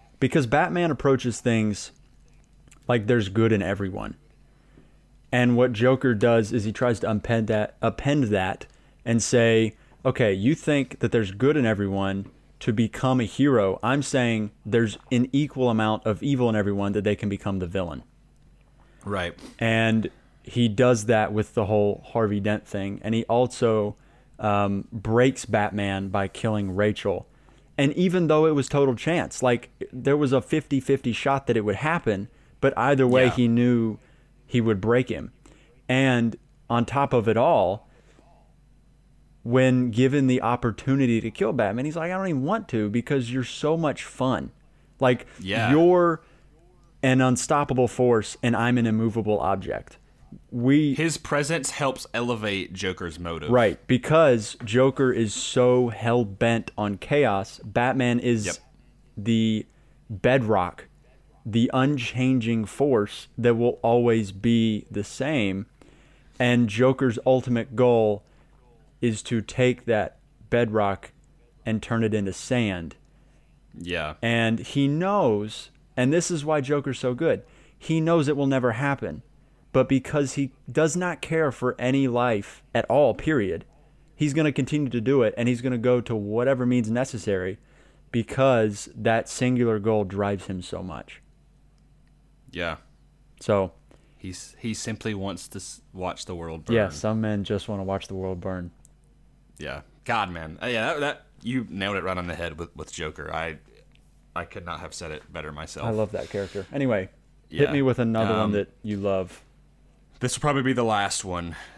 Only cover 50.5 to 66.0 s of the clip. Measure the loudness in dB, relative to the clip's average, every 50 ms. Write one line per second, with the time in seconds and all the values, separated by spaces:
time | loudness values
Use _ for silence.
50.5 | -6 -2 2 4 4 4 4 2 0 0 -2 -2 -4 -4 -6 -4 -2 -2 -2 -2
51.5 | -2 -4 -4 -6 -6 -4 -4 -4 -4 -6 -8 -8 -6 -4 -2 -2 -2 -2 -2 -2
52.5 | -2 -2 -4 -6 -8 -6 -4 -4 -4 -4 -6 -8 -8 -8 -8 -6 -6 -6 -2 2
53.5 | 4 4 4 4 2 -2 -2 0 0 0 2 2 4 6 6 6 6 4 2 -4
54.5 | -10 -12 -8 -2 2 2 4 4 2 2 2 2 2 2 0 -2 -2 -6 -8 -2
55.5 | 0 2 4 4 4 4 2 2 -2 -4 -2 0 2 2 2 0 -2 0 0 2
56.5 | 2 0 -2 -4 -6 -4 -4 -4 -4 -6 -4 -2 2 2 2 2 2 0 -2 -6
57.5 | -10 -16 -16 -6 -2 0 0 2 2 2 2 2 0 0 2 2 0 2 0 -2
58.5 | -6 -8 -12 -20 _ _ _ _ _ _ _ _ _ -6 -2 0 2 2 2 2
59.5 | 0 -2 -4 -8 _ _ _ _ _ _ _ -14 -8 -2 2 2 2 2 2 2
60.5 | 2 2 2 0 -4 -10 -18 -20 _ _ _ _ _ _ _ _ _ _ -10 -2
61.5 | 0 2 2 2 2 2 2 2 0 -2 -4 -6 -4 -2 0 2 2 2 0 0
62.5 | 0 -2 -2 -4 -4 -2 0 2 4 2 2 0 -4 -12 -18 -14 _ 0 2 2
63.5 | 2 4 2 0 0 0 2 2 4 4 4 4 4 2 0 -2 -6 -2 0 2
64.5 | 4 4 4 2 0 -2 -6 -8 -8 -8 -8 -8 -8 -6 -4 -2 0 0 0 -2
65.5 | -2 -4 -6 -10 _ _ -20 -20 -20 -20